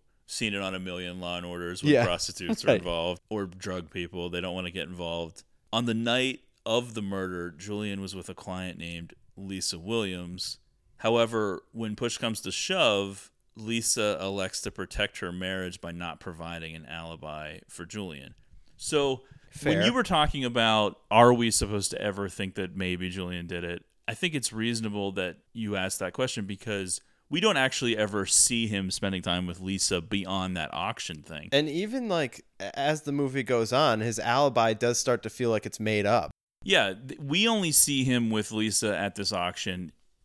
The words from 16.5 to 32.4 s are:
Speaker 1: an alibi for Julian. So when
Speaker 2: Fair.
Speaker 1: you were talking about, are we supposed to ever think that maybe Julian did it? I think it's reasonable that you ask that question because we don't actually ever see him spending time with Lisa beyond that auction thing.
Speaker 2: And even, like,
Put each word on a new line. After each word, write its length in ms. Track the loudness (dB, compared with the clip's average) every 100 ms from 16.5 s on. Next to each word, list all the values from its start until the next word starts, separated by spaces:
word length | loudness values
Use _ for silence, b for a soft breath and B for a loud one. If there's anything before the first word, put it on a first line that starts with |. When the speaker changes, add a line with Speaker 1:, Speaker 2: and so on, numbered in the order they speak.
| -8 -10 -12
Speaker 1:
an 100 | -12
alibi 720 | -12 -12 -12 -10 -10 -10 -14 -16
for 180 | -14 -12
Julian. 480 | -10 -10 -12 -16 -20 _ -20 -20 -12
So 460 | 0 2 4 0 b b b -2
when 120 | 2 4
Speaker 2:
Fair. 60 | 4
Speaker 1:
you 80 |
were 100 | 4
talking 420 | 4 4 4 2 0
about, 540 | 4 6 6 4 -2 6
are 220 | 10 12
we 180 | 10 4
supposed 400 | 2 0 0 -2
to 100 | -2
ever 280 | -2 -2 -4
think 260 | -4 -6 -4
that 200 | -4 -2
maybe 340 | -2 0 -2
Julian 380 | -4 -6 -6 -6
did 160 | -6
it? 200 | -6 -8 -12 _ -10
I 60 |
think 200 | -2 -2
it's 200 | 0 -2
reasonable 580 | -2 -2 -2 -2 -2 -2
that 240 | -2 -4 -6 _
you 220 | -8 -4 -2
ask 240 | -2 -2
that 140 | -4
question 320 | -2 -4 -4 -6
because 560 | -8 -6 -4 -4 -6 -10 _ -6
we 100 | 2
don't 160 | 4 4
actually 380 | 2 2 0 2
ever 280 | 0 0 2
see 420 | 4 4 2 0
him 220 | -2 -2
spending 300 | -2 -2 -2
time 240 | 0 -2 -2
with 140 | -6
Lisa 420 | -4 -2 0 0
beyond 540 | 0 -4 -2 -2 -2 -4
that 160 | -4
auction 480 | -4 -6 -6 -10 -10
thing. 280 | -12 -14 0
Speaker 2:
And 160 | 2 2
even, 380 | -2 -4 -4 -2
like, 360 | 0 -2 -6